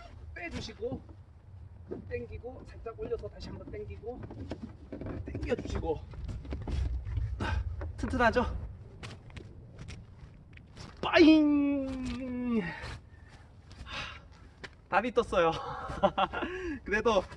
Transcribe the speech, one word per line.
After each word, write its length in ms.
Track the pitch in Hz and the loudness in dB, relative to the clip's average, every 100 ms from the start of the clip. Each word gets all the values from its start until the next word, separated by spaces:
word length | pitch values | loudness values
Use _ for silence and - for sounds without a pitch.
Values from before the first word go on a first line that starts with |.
| 679 - - | -18 -16 -14
빼주시고, 640 | 339 349 - - - 240 - - - - - - - - - - - - | -10 -8 -8 -10 -6 -6 -6 -10 -18 -20 -20 -20 -18 -16 -16 -10 -10 -6
당기고, 540 | 494 466 453 453 262 - | -6 -6 -10 -10 -12 -14
살짝 320 | - 226 214 | -12 -12 -8
올려서 300 | 226 233 208 | -4 -4 -6
다시 200 | 190 - | -10 -10
한번 220 | - 190 | -10 -10
당기고, 500 | 208 208 196 226 254 - - - - - - - - - - - | -10 -10 -10 -10 -10 -12 -12 -8 -8 -10 -14 -14 -10 -8 -8 -8
당겨주시고. 680 | - - 247 - 202 165 147 - - - - - - - - - - - - - - - 196 - - - - | -6 -2 -2 -2 -4 -2 -4 -6 -10 -8 -8 -8 -8 -2 0 0 -2 -4 -2 -2 -2 0 0 -2 -4 -6 -4
튼튼하죠? 480 | 233 254 233 247 - - - - - - - - - - - - - - - - - - - - - - - - - - | -2 4 4 4 0 -2 -8 -12 -14 -14 -14 -14 -16 -16 -16 -16 -18 -16 -14 -14 -16 -18 -18 -18 -18 -18 -18 -16 -14 -4
빠잉! 1600 | - - 311 311 294 294 285 285 269 262 254 240 262 247 247 233 165 - - - - - - - - - - - - - - - - - - - - - - | 4 10 12 12 10 6 6 2 0 -2 -4 -4 -4 -2 2 2 2 -4 -8 -10 -14 -20 -20 -20 -20 -20 -20 -16 -10 -8 -8 -12 -18 -20 -20 -18 -18 -18 2
답이 240 | 185 240 | 2 4
떴어요. 380 | 226 - 202 165 | 2 4 6 6
<laughs> 1300 | 160 - - - - 190 - 190 - - 370 359 277 | 4 -4 -6 -6 2 2 4 2 0 -4 -4 -6 -6
그래도 380 | - 208 233 202 - | -2 2 4 4 2